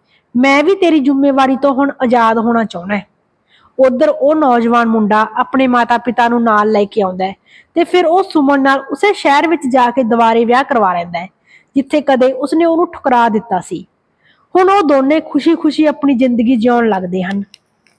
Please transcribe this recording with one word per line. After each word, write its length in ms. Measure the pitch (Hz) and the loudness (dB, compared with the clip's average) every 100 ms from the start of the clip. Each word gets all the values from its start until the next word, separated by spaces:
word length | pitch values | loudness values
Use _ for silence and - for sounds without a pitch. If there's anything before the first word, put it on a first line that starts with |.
| _ _ _ 240 | _ _ _ -2
ਮੈਂ 280 | 269 277 | 2 2
ਵੀ 120 | 302 392 | 2 2
ਤੇਰੀ 240 | 349 311 | 2 2
ਜ਼ਿੰਮੇਵਾਰੀ 560 | 262 269 277 269 262 262 | 2 2 2 2 0 0
ਤੋਂ 180 | 277 | 0
ਹੁਣ 180 | 254 277 - | 0 -2 -2
ਆਜ਼ਾਦ 340 | 254 240 226 226 | 0 2 2 0
ਹੋਣਾ 260 | 226 233 | 0 -2
ਚਾਹੁੰਦਾ 320 | 214 175 180 202 | -2 -8 -8 -8
ਹੈ। 120 | - _ _ _ _ _ _ - | -8 _ _ _ _ _ _ 0
ਉੱਧਰ 320 | 262 247 302 | 0 2 0
ਉਹ 260 | - 269 311 | 2 0 2
ਨੌਜਵਾਨ 520 | 285 240 233 233 233 | 2 2 2 0 0
ਮੁੰਡਾ 400 | 220 208 214 - - | 0 0 0 -2 -4
ਆਪਣੇ 300 | 247 262 262 | -4 0 0
ਮਾਤਾ-ਪਿਤਾ 600 | 247 233 240 240 233 233 | 0 0 -2 -2 0 0
ਨੂੰ 140 | 240 | 0
ਨਾਲ 280 | 233 208 208 | 0 0 2
ਲੈ 120 | 214 208 | 0 -2
ਕੇ 160 | 220 | -2
ਆਉਂਦਾ 240 | 190 185 190 | -4 -2 -8
ਹੈ 80 | 196 _ - _ 320 | -8 _ -20 _ -4
ਤੇ 80 | |
ਫਿਰ 220 | 339 359 339 | 0 0 2
ਉਹ 180 | 359 | 0
ਸੁਮਨ 380 | 381 320 269 277 | 0 0 0 2
ਨਾਲ 220 | 269 269 - | 2 0 -4
ਉਸੇ 220 | 277 415 | -2 -2
ਸ਼ਹਿਰ 340 | 392 311 285 320 | 0 0 0 0
ਵਿੱਚ 140 | 330 285 | -2 0
ਜਾ 220 | 254 247 | 0 0
ਕੇ 120 | 240 | 0
ਦੁਬਾਰੇ 420 | 233 233 226 226 226 | -2 2 2 2 2
ਵਿਆਹ 180 | 240 | 0
ਕਰਵਾ 300 | 285 247 196 | 0 0 0
ਲੈਂਦਾ 260 | 175 175 170 | -2 -6 -10
ਹੈ, 80 | 185 _ _ _ _ 277 | -12 _ _ _ _ -4
ਜਿੱਥੇ 260 | 262 302 | -2 -2
ਕਦੇ 300 | 285 262 254 | 0 2 2
ਉਸਨੇ 320 | 508 285 320 339 | -2 -2 0 2
ਉਹਨੂੰ 220 | 330 339 | 0 -2
ਠੁਕਰਾ 380 | - - 247 233 | -4 -2 2 2
ਦਿੱਤਾ 300 | 214 196 185 | 0 -4 -6
ਸੀ। 260 | - 175 - _ _ _ _ _ _ 349 | -6 -14 -14 _ _ _ _ _ _ 0
ਹੁਣ 140 | 370 | 2
ਉਹ 120 | 392 | 2
ਦੋਨੇ 360 | 311 277 262 311 | 2 2 2 0
ਖੁਸ਼ੀ-ਖੁਸ਼ੀ 680 | 311 285 311 320 320 285 302 | -2 -2 0 0 -2 0 0
ਆਪਣੀ 280 | 294 277 | 0 0
ਜ਼ਿੰਦਗੀ 420 | 247 254 233 233 254 | 2 0 0 0 0
ਜਿਉਣ 340 | 233 240 226 | 2 2 0
ਲੱਗਦੇ 340 | 190 180 185 | -2 -4 -6
ਹਨ। 200 | 180 196 202 _ _ _ _ | -4 -6 -8 _ _ _ _